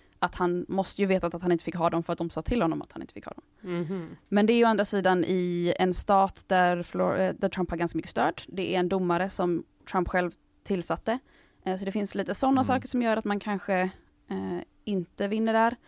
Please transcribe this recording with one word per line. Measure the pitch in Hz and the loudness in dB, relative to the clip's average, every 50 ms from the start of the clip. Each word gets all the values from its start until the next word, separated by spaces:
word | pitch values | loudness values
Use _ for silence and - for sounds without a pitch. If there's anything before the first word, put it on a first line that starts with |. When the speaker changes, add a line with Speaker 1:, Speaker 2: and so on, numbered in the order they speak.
| _ _ _ - | _ _ _ -4
Speaker 1:
att | - 180 - | -4 -4 -2
han | - 180 175 175 175 - - | 0 0 0 0 0 -2 -2
måste | - 196 190 - - - | -2 -2 -2 -2 -2 -2
ju | 202 | 0
vetat | 190 190 185 170 170 165 | 2 2 2 0 -2 -4
att | 170 | -2
han | 180 180 | 0 0
inte | 175 160 - | 0 0 0
fick | - - | -4 -4
ha | 175 165 170 | 0 0 0
dem | 165 165 170 | 0 0 -2
för | - 170 | -2 -4
att | - | -4
de | 170 170 | -4 -6
sa | - - | -6 -6
till | 160 - 247 240 | -4 -2 0 2
honom | 190 165 156 147 | 2 0 0 -2
att | - - | -6 -10
han | - - | -14 -14
inte | - - - | -14 -14 -14
fick | - - | -16 -14
ha | - - | -14 -16
dem. | - - _ _ _ - 185 175 | -16 -20 _ _ _ -8 -6 -4
Speaker 2:
Mhm. | 175 175 156 196 185 165 160 165 - _ - | -4 -4 -4 -6 -8 -8 -10 -14 -16 _ 0
Speaker 1:
Men | 196 208 208 | 2 2 4
det | 208 240 | 6 6
är | |
ju | 233 233 | 6 6
å | |
andra | 226 220 196 196 | 4 4 2 0
sidan | - - 202 185 185 185 180 165 | 0 0 2 4 4 4 4 2
i | - 185 185 180 180 175 175 175 175 - - | 2 2 0 0 0 0 0 2 0 2 2
en | 180 185 180 | 2 0 0
stat | - - - 202 196 190 190 - - - | -2 0 2 4 4 4 2 0 -6 -4
där | - 190 185 180 175 180 175 175 | 0 2 4 4 4 2 0 -4
Flor-, | - - 185 185 180 - - | -6 -2 -2 0 0 2 2
eh, | 190 185 - | 0 0 -2
där | - - 185 | 0 -2 -2
Trump | - 190 180 - | 0 0 -4 -2
har | 185 | -2
ganska | 165 170 165 - | -4 -4 -2 -4
mycket | 160 - - | -4 -6 -4
stöd. | - 226 240 147 - - - | -2 0 0 0 0 -4 -10
Det | - - 185 190 - 185 | -10 -8 -6 -4 -2 0
är | 180 | 0
en | 180 175 | 0 2
domare | 190 190 185 175 170 170 185 196 | 0 0 0 2 0 0 0 -2
som | - - 185 175 170 - - _ _ _ - - | -2 -2 0 0 0 -2 -4 _ _ _ -12 -4
Trump | - 190 180 - | -2 -2 -2 0
själv | - 185 180 175 165 _ _ _ _ _ - | 0 0 0 0 -4 _ _ _ _ _ -6
tillsatte. | - 202 185 165 - 170 156 - - 233 262 _ _ _ _ _ _ _ _ - | -4 -4 -2 -2 -4 -4 -4 -2 -2 -4 -4 _ _ _ _ _ _ _ _ -6
Eh, | - 190 | -6 -4
så | 190 196 | -4 -4
det | 196 | -4
finns | 190 214 202 190 - | -2 -2 -2 -2 -2
lite | 202 185 - 202 | -4 -4 -4 -2
såna | - - 262 | 0 2 4
Speaker 3:
Mm. | 269 262 262 | 4 4 4
Speaker 1:
saker | - 254 262 - | 2 0 0 -2
som | - - 247 | -2 -2 0
gör | 240 226 220 | 0 2 0
att | 220 - | 0 0
man | 208 208 202 | -2 -2 -2
kanske, | - 214 202 185 - - 196 180 185 185 - - _ _ _ _ _ - | -2 -4 -4 -4 -2 0 0 0 0 0 -4 -8 _ _ _ _ _ -8
eh, | 196 190 190 190 180 175 - _ _ _ - | -8 -6 -4 -6 -6 -6 -8 _ _ _ -6
inte | - 202 185 170 - _ - 208 | -4 -2 -2 -4 -4 _ -4 -4
vinner | 202 214 220 226 226 220 | -2 0 0 0 2 4
där. | 226 226 233 233 - _ | 4 4 2 0 -2 _